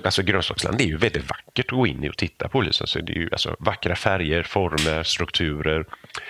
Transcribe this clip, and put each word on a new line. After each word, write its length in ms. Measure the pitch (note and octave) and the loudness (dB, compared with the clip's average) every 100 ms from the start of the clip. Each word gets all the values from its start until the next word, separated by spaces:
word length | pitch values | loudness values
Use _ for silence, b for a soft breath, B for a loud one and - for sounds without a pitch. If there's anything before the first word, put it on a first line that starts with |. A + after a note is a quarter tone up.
alltså 180 | G#2+ - | 2 2
grönsaksland, 560 | F#2 F#2+ - - - A2+ | 2 2 0 -2 -2 2
det 60 | |
är 40 | A2 | 0
ju 80 | D#2 | 2
väldigt 340 | A2 - - | 2 0 -4
vackert 360 | - - - - | -8 -6 -4 -2
att 100 | B2+ | 2
gå 80 | A#2 | 2
in 180 | C2 | 0
i 40 | C#2+ | -4
och 60 | - | -2
titta 320 | F2 - - | -4 -4 -2
på. 120 | C3+ | 0
Liksom. 260 | F#2+ - - | 2 0 0
Så 120 | - | -4
det 120 | E2 | -2
är 40 | D#2+ | -4
ju, 120 | E2 | -2
alltså, 240 | - - - | -2 -2 -2
vackra 380 | - G2 - F2 | 0 0 0 0
färger, 460 | A2 F#2+ D#2+ E2 | 2 2 2 0
former, 600 | E2 G2+ F2+ D2+ D#2 D#2 | 0 0 2 2 2 0
strukturer, 800 | D#2+ - F2 - E2 D2 D2+ D#2+ D#2 B B B | 0 -2 0 0 0 0 2 0 0 B B B